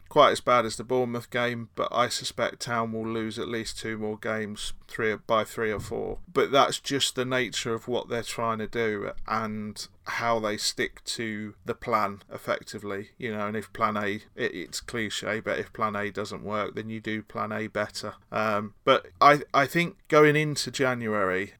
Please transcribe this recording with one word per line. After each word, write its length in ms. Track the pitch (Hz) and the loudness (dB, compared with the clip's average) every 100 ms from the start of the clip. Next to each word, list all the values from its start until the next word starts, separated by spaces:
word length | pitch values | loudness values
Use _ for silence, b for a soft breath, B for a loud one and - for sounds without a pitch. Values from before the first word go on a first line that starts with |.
| - | 2
quite 220 | 151 127 | 8 8
as 100 | 104 | 6
bad 240 | - 123 110 | 4 4 4
as 80 | - | -4
the 80 | |
Bournemouth 480 | 113 127 123 120 - | 0 2 2 -2 -6
game, 380 | 123 120 117 110 | -2 -2 -4 -8
but 140 | - - | -4 0
I 180 | - 120 | 2 2
suspect 500 | - 123 - 113 - | 0 -6 -2 -2 -2
Town 320 | - 120 113 | -2 -2 -2
will 160 | 110 110 | -2 -2
lose 320 | 113 110 110 | -2 -2 -4
at 80 | 90 | -4
least 320 | 117 110 - | -4 -6 -6
two 180 | 117 110 | -6 -4
more 200 | 107 110 | -4 -4
games, 560 | 110 110 104 104 - - - | -4 -4 -4 -6 -6 -8 -8
three, 280 | - 110 104 - | -2 0 0 2
by 180 | 131 | 0
three 280 | - - 110 | 2 -2 -2
or 80 | 101 | -2
four. 400 | - 113 98 101 - | -4 -4 -4 -6 -2
But 200 | 135 98 | 2 4
that's 280 | 135 127 - | 6 6 2
just 360 | - 139 - - | -2 0 0 0
the 100 | 127 | 0
nature 480 | 127 120 - 120 | 0 0 -2 -2
of 140 | 113 - | -4 0
what 200 | 117 - | -2 0
they're 120 | 117 | -4
trying 380 | 104 - 113 110 | -4 -2 -2 -2
to 80 | 104 | -2
do 440 | 120 113 104 101 - - | 0 0 0 -4 -6 -2
and 600 | 110 110 107 107 104 - - - | -2 -2 -6 -8 -10 -14 -12 -8
how 340 | - 117 117 | -2 2 2
they 180 | 107 107 | 2 0
stick 460 | - - 120 - - | -2 -2 -4 -4 -8
to 480 | - 113 104 107 - - | -6 -4 -4 -8 -8 -8
the 100 | 113 | -6
plan 460 | - 110 101 101 - | 0 2 2 -2 -12
effectively, 800 | 107 - - - 107 101 101 104 - | -10 -4 -4 -4 -10 -8 -8 -8 -8
you 140 | 120 | -6
know, 140 | 107 104 | -4 -2
and 80 | 107 | -4
if 160 | 98 | -6
plan 220 | - 107 107 | 0 0 2
A, 180 | 104 107 - - | -2 -4 -8 -4
it, 180 | 120 | -4
it's 280 | 92 80 - | -4 -8 -10
cliche, 580 | - 117 107 - 104 110 | -6 -4 -4 -4 -2 -2
but 180 | 104 85 | -2 -2
if 120 | 104 | -4
plan 220 | - 110 104 | -2 -2 0
A 160 | 104 | -4
doesn't 320 | 98 104 98 | -4 -6 -8
work, 320 | 95 107 98 - | -4 -4 -2 -6
then 140 | 110 | -8
you 100 | 110 | -8
do 220 | 110 110 | -4 -6
plan 280 | 104 113 107 | -6 -6 -4
A 160 | 110 110 | -4 -2
better. 480 | 104 104 - 107 - _ | -2 -2 -4 -10 -12 _
Um, 420 | 110 110 104 104 - | -2 0 0 -2 -2
but 220 | - 131 - - | 4 4 2 4
I, 200 | 143 147 - | 4 4 2
I 120 | 135 135 | 0 2
think 280 | 170 170 - _ | 0 -2 -4 _
going 260 | 151 151 151 | 8 8 6
into 360 | 151 139 127 | 2 -2 -4
January, 800 | 117 131 123 113 107 95 92 101 - | 0 0 0 0 2 2 0 -2 -4